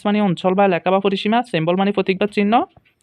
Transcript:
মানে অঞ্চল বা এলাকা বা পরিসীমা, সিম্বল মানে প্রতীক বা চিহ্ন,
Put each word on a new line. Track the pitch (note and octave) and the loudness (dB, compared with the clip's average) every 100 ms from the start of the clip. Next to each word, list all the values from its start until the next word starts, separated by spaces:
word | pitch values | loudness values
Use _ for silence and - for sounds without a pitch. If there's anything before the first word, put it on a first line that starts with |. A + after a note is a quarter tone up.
মানে | G#3 G#3 | -2 0
অঞ্চল | G#3 E3 F#3 | 0 0 0
বা | F#3+ | 2
এলাকা | G3+ E3+ F#3 | 2 2 0
বা | F#3+ | 0
পরিসীমা, | G3+ F#3+ G#3+ A#3 | 0 -2 -2 -2
সিম্বল | - E3+ D#3+ F3+ | -2 -4 -2 0
মানে | G3 | 0
প্রতীক | G3+ F#3+ F#3+ | 0 -2 -2
বা | G#3 | -2
চিহ্ন, | G#3 G3+ A#3 F4+ _ _ _ | -2 0 0 -2 _ _ _